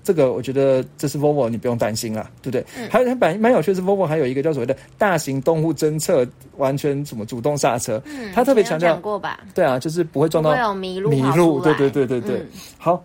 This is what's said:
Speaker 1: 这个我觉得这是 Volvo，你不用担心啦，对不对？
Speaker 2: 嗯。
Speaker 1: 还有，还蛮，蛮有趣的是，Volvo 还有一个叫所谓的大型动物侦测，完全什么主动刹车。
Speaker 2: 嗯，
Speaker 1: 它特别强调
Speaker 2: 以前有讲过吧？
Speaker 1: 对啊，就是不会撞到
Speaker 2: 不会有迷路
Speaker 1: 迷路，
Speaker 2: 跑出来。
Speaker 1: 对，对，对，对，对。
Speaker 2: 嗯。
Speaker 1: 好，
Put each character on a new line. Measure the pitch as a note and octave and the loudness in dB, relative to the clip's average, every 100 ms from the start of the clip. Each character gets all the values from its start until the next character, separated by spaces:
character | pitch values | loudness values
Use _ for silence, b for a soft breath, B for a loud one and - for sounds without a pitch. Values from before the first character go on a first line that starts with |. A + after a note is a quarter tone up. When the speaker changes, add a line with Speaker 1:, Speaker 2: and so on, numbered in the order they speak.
Speaker 1:
这 | - | -2
个 | E3 C3 | 2 2
我 | G#2+ | 0
觉 | B2 | -4
得 | C3 C3+ C3 B2+ - | 0 2 2 -2 -6
这 | D3 | -6
是 | D3 | 0
Volvo， | D3 D3 A2+ | 0 2 0
你 | A2+ | -2
不 | B2 | -4
用 | A#2+ | -2
担 | A#2+ | -2
心 | A2+ A#2 | -2 -6
啦， | G#2+ - - | -8 -10 -12
对 | C#3 | -6
不 | B2 | -6
对？ | - C4 | -6 -12
Speaker 2:
嗯。 | A3+ | -2
Speaker 1:
还 | G#3+ | 2
有， | B3+ | 2
还 | |
蛮， | B3+ F#3 G3 | 2 0 2
蛮 | A3 | 4
有 | A#3 | 4
趣 | D#3 | 2
的 | F#3 | 0
是， | |
Volvo | F#3 G3 | 0 0
还 | E3 D#3+ | 0 0
有 | B2+ | 0
一 | |
个 | C3+ | 0
叫 | D#3 | -2
所 | C#3+ | -2
谓 | A#2 | -2
的 | - B - | -4 B -2
大 | G#3 F3 | 0 2
型 | - C3+ | -2 -2
动 | D3 E3 | 0 2
物 | D#3+ | 0
侦 | D#3 D#3 D#3 | 0 0 0
测， | D#3 D#3 B2 - - - | 0 2 0 -6 -20 -4
完 | C3+ C#3 | -2 0
全 | D3 C#3 D3 | -2 -4 -6
什 | A#2 | -10
么 | |
主 | G#2+ B2 | -8 -4
动 | C#3 D3 | -2 0
刹 | D3 A#2+ | 0 0
车。 | - A2 D4+ | -4 -6 -8
Speaker 2:
嗯， | C#4+ G#3+ | -12 -4
Speaker 1:
它 | F#3 | 0
特 | B3+ | 4
别 | B3 | 4
强 | G3 D#3+ | 2 2
调 | |
Speaker 2:
以 | |
前 | E3+ | 2
有 | |
讲 | D#3+ | 0
过 | G3+ G3+ | -2 -6
吧？ | D#3+ - G3 | -6 -10 -8
Speaker 1:
对 | - | 0
啊， | D#3+ B2+ | 2 2
就 | D#3+ | -2
是 | E3+ | -4
不 | E3 C#3 | -2 0
会 | E3 | 2
撞 | E3 | 2
到 | D#3 | 2
Speaker 2:
不 | D3+ | 2
会 | |
有 | A3+ | 0
迷 | F#3+ F#3 F#3 | -4 -6 -4
路 | D3 | 0
Speaker 1:
迷 | C#3 | 2
路， | C3+ D3+ E3+ C#3 | 2 4 4 4
Speaker 2:
跑 | |
出 | D3+ | 2
来。 | D3 | 2
Speaker 1:
对， | C#3 | 2
对， | D3 B2+ | 2 0
对， | B2+ | -2
对， | - A#2 | -4 -6
对。 | |
Speaker 2:
嗯。 | - B B B | -8 B B B
Speaker 1:
好， | D#3+ F3 | -2 -2